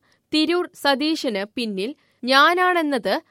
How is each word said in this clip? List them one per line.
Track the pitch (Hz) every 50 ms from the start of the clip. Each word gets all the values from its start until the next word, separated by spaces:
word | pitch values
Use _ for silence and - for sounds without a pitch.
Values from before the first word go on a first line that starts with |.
| _ _ _ _ _ _ -
തിരൂർ | 311 311 302 339 349 359 311 _
സതീശന് | - - 285 277 247 294 311 320 294 - 277 214 190 196 208
പിന്നിൽ | _ - 240 220 202 185 190 240 302 - _ _ _ _ -
ഞാനാണെന്നത് | 240 262 269 285 320 349 359 359 359 359 349 320 294 285 254 180 185 208 302 - _